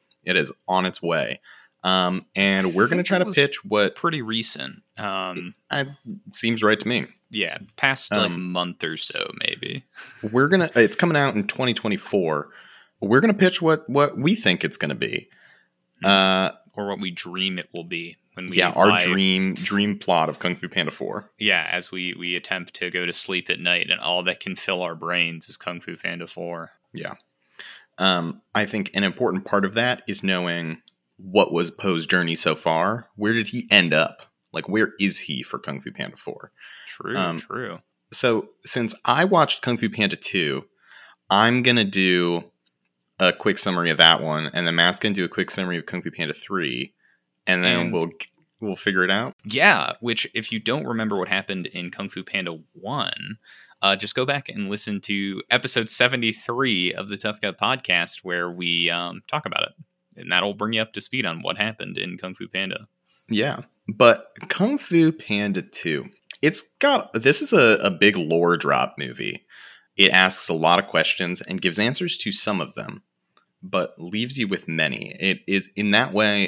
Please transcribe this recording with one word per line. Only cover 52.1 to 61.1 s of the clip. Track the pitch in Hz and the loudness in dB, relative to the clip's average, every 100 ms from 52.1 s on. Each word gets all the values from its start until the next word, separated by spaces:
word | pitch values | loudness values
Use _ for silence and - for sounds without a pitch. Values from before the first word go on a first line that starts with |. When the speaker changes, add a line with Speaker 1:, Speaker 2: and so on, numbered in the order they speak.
| 95 | -10
Speaker 2:
Panda | - 101 87 80 - | -6 -6 -6 -10 -16
one, | 85 98 139 104 - - 110 _ - - _ | -14 -8 -6 -6 -8 -12 -14 _ -20 -20 _
uh, | 98 98 | 0 0
just | 101 - | -2 -2
go | 131 | -2
back | 143 - | -4 -6
and | 104 98 | -10 -6
listen | 104 110 101 | -4 -4 -6
to | - 101 98 95 - | -6 -6 -4 -8 -2
episode | 120 - 120 110 | 0 2 0 2
seventy-three | - 123 127 117 - - 120 131 95 87 | 2 2 2 -2 -2 -6 -2 0 0 0
of | 92 98 | -4 -8
the | 101 | -6
Tough | 107 104 | -6 -4
Cut | 101 90 | -6 -2
podcast | 104 131 - 87 85 - | -2 -2 0 0 0 -4
where | 90 87 87 | -4 -4 -4
we, | 87 87 85 85 | -4 -2 0 0
um, | 85 87 87 - | -2 -6 -10 -8
talk | 151 - | -8 -6
about | - | -6
it. | - - - _ _ - | -6 -8 -20 _ _ -18
And | 87 | -4
that'll | 87 101 | -2 0
bring | 101 107 | -2 -4
you | 113 | -2
up | 110 | -4
to | 104 | -6
speed | - | -6